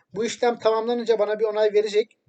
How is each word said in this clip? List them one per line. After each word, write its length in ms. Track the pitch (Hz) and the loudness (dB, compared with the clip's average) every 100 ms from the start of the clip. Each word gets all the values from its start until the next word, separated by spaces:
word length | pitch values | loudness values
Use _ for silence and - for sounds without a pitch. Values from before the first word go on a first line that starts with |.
| _ | _
Bu 100 | 180 | -6
işlem 340 | 226 - 240 233 | -6 -2 -2 0
tamamlanınca 600 | 220 220 226 240 226 214 | 0 0 -2 -4 0 0
bana 200 | 208 214 | 0 -2
bir 60 | |
onay 280 | 220 208 214 | -2 0 2
verecek. 340 | 208 214 208 - _ | 2 2 0 -2 _